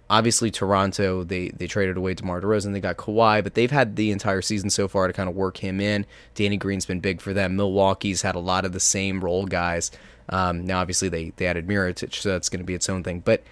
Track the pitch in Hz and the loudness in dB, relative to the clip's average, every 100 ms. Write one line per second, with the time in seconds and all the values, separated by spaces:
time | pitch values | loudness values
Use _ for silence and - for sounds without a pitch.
0 | - 107 117 - 113 - 98 98 98 95 | 2 4 4 2 0 0 2 4 2 2
1 | 98 92 87 92 90 - 87 104 95 92 | 0 0 -2 -4 -4 -6 -4 0 0 0
2 | 92 90 92 90 98 107 101 101 95 87 | -2 -2 -4 -2 0 0 0 -2 -4 -4
3 | - 107 113 107 95 113 123 143 117 101 | 0 4 6 6 2 2 2 4 2 2
4 | 107 98 104 98 - 104 98 - 98 98 | 0 0 0 0 0 -2 0 0 0 2
5 | 92 92 92 90 95 - 98 95 104 104 | 0 0 -4 -2 -4 -4 -4 -2 0 0
6 | 98 - - - 101 101 98 98 - 90 | -4 -12 -12 -2 0 2 0 -2 -2 -2
7 | 98 87 - 95 92 95 101 95 95 95 | -2 -2 -2 -2 0 0 2 4 4 2
8 | 101 90 98 90 87 92 95 92 - 101 | 0 0 -2 -2 0 0 0 0 0 0
9 | 98 95 90 90 98 90 87 85 - - | -2 -2 0 0 0 0 0 -2 -4 -10
10 | - - - 92 90 85 90 92 90 87 | -20 -20 -4 0 0 0 -2 -2 0 -2
11 | 95 85 82 - 90 87 85 101 92 90 | -2 -2 -6 -4 -2 -2 0 0 0 -2
12 | - - 101 90 - 92 90 90 - 95 | -8 -4 -2 -2 -2 -4 -4 -4 -2 -4
13 | 90 87 113 113 - | -4 -2 2 2 0